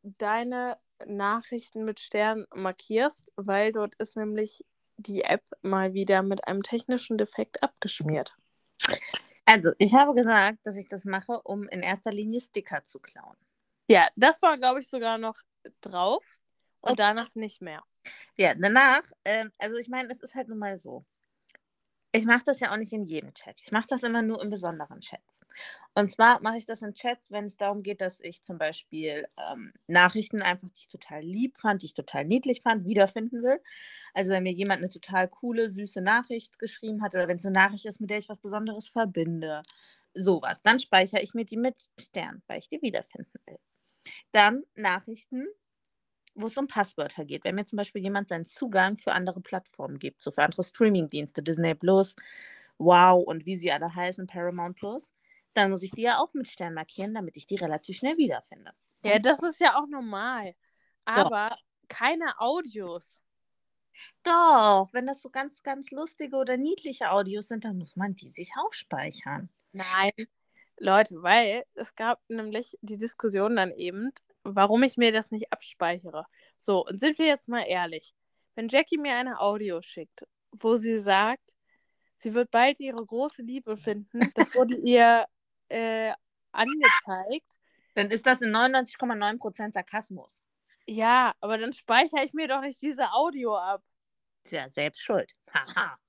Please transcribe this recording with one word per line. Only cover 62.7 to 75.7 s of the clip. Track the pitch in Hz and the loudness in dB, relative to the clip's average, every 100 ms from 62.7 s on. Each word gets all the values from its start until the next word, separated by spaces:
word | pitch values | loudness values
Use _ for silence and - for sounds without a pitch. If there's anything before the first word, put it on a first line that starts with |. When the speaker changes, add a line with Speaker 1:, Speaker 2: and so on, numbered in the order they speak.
| 214 185 175 - _ _ _ _ _ _ _ _ - - _ | -10 -10 -12 -16 _ _ _ _ _ _ _ _ -20 -20 _
Speaker 2:
Doch, | 349 339 330 269 214 196 190 | 2 6 8 8 8 6 4
wenn | 247 254 | -4 -4
das | 277 | -8
so | 254 | -8
ganz, | 262 277 - | -8 -8 -10
ganz | - 277 277 | -10 -10 -10
lustige | 269 320 _ 294 269 | -10 -10 _ -6 -4
oder | 254 254 | -2 -2
niedliche | 285 381 302 247 208 | -2 -4 -8 -6 0
Audios | 196 190 208 208 | 0 0 -6 -8
sind, | 226 220 | -8 -6
dann | 190 | -8
muss | 160 - | -8 -6
man | 202 190 | -6 -6
die | 131 | -14
sich | 147 180 262 | -16 -12 -8
auch | 381 | -8
speichern. | - - 139 139 - - 147 180 _ _ | -8 -10 -8 -8 -10 -10 -10 -12 _ _
Speaker 1:
Nein, | 196 185 190 196 - 226 _ _ _ _ _ | -12 -4 0 0 -2 -16 _ _ _ _ _
Leute, | - 196 214 170 | 2 4 4 0
weil | 175 220 220 226 - - | 4 4 4 -2 -8 -16
es | 226 - | -16 -6
gab | 226 240 _ | -4 -4 _
nämlich | 226 220 214 247 - | -10 -6 -8 -10 -16
die | 208 208 | -14 -8
Diskussion | 233 - 226 196 208 233 | -8 -4 -4 0 0 0
dann | 185 | -2
eben, | - 175 190 247 - _ _ | -4 -10 -8 -10 -12 _ _
warum | 196 196 196 226 | -6 2 4 4
ich | 262 - | 4 4
mir | 233 | 2
das | 220 220 | 2 -4
nicht | 214 214 | -10 -8
abspeichere. | - - | -8 -10